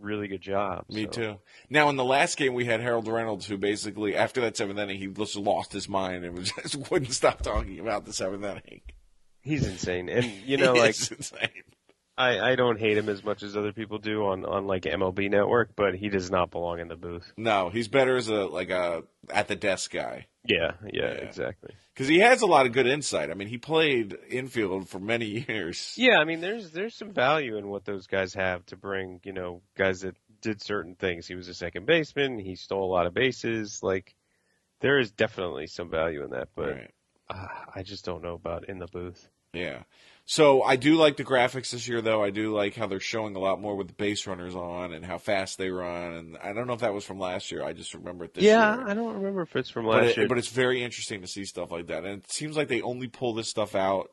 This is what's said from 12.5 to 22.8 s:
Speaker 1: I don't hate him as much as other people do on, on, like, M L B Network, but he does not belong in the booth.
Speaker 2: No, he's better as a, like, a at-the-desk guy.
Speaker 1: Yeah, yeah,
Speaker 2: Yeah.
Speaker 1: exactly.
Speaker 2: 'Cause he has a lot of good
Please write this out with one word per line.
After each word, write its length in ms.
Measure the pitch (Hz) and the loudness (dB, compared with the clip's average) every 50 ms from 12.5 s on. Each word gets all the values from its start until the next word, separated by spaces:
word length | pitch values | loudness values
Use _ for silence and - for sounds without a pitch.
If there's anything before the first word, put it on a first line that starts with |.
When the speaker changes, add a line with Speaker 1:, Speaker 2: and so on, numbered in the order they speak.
| 131 | 4
Speaker 1:
I 20 | |
don't 240 | 127 127 120 113 104 | 4 4 2 2 2
hate 180 | 110 107 107 | 4 4 4
him 120 | 104 107 107 | 4 2 2
as 160 | 101 98 98 | -2 -2 -2
much 180 | 104 101 - 104 | -4 -4 -4 -6
as 140 | 101 98 | -6 -4
other 160 | 104 104 104 101 | -2 -2 -2 -4
people 260 | 113 110 104 107 107 | -6 -8 -8 -8 -8
do 280 | 104 107 107 107 104 | -4 -2 -2 0 2
on, 180 | 98 95 95 98 | 2 0 0 -2
on, 240 | - 87 98 98 98 | -2 -2 -2 0 0
like, 180 | 95 92 - | -2 0 0
M 160 | - - 95 95 | 0 0 2 0
L 80 | 92 | 0
B 180 | 92 98 98 101 | 0 0 0 4
Network, 460 | 101 101 101 98 113 120 113 104 - | 4 4 6 6 4 4 4 2 2
but 220 | - 101 98 92 | 2 2 2 2
he 120 | 92 104 104 | 0 -2 0
does 220 | 98 95 90 90 | 0 0 0 2
not 220 | 95 92 87 87 - | 2 2 2 2 0
belong 260 | 85 85 87 87 85 | -4 -4 -4 -4 -4
in 80 | 85 | -6
the 80 | 85 82 | -10 -12
booth. 380 | 85 90 87 85 85 - - _ | -12 -10 -10 -10 -10 -12 -14 _
Speaker 2:
No, 340 | - 113 113 107 98 92 87 | -4 0 2 2 2 2 0
he's 180 | 95 117 117 104 | -2 -4 -4 2
better 280 | 135 139 131 127 127 | 4 4 4 6 4
as 120 | 127 117 110 | 2 2 0
a, 160 | 110 104 95 | 0 0 0
like, 260 | 82 73 87 92 90 | -2 -2 -4 -4 -2
a 320 | 92 90 90 87 85 82 80 - _ _ - - | 0 0 0 0 -2 -4 -6 -10 _ _ -16 -2
at-the-desk 600 | - 101 101 - 104 90 101 101 92 - - - | 0 0 0 0 -2 -2 0 0 0 0 -2 -6
guy. 380 | - 82 69 58 60 65 - - _ _ _ | -4 -4 -4 -4 -8 -10 -14 -18 _ _ _
Speaker 1:
Yeah, 260 | 117 101 82 82 78 - - 104 | 0 2 2 2 0 -2 -6 -10
yeah, 60 | 104 - | -8 -4
Speaker 2:
Yeah. 140 | - 67 58 60 - - | -4 -2 -2 -4 -6 -8
Speaker 1:
exactly. 480 | - - - 60 60 - - - - - - _ _ _ | -10 -8 -6 -6 -6 -6 -10 -16 -20 -20 -20 _ _ _
Speaker 2:
'Cause 100 | - 135 | -6 2
he 120 | 135 160 180 | 4 6 8
has 220 | 208 240 - - 233 | 8 8 8 6 6
a 40 | |
lot 200 | 185 165 143 131 | 8 8 8 8
of 60 | 123 113 | 6 4
good 140 | 135 | 4